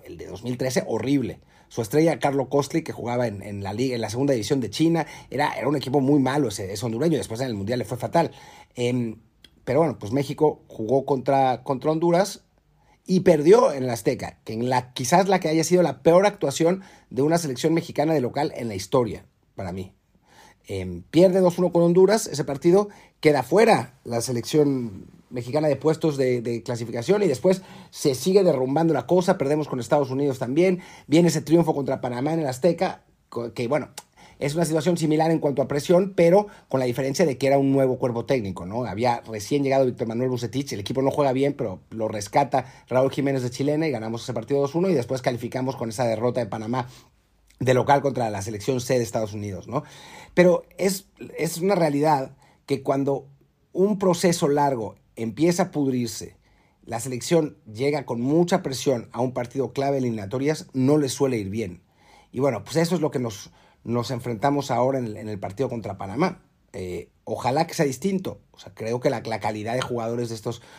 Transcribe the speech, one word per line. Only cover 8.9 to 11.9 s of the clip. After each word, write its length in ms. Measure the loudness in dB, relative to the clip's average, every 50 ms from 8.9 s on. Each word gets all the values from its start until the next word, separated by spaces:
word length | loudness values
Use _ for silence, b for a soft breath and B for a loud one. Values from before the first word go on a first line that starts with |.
| 0 -2 -2 -4 -8 -12 _ _ _ _ -20 _ _ _ _
pero 160 | -2 0 2
bueno, 180 | 2 0 -2 -6
pues 140 | -6 -4
México 500 | -2 -2 -2 -4 -2 0 0 0 0 -2 _ _
jugó 360 | -10 -8 -2 0 0 0 2
contra, 600 | 0 -2 -2 0 0 2 2 2 2 0 -2 -4
contra 260 | -4 -6 -2 -2 -2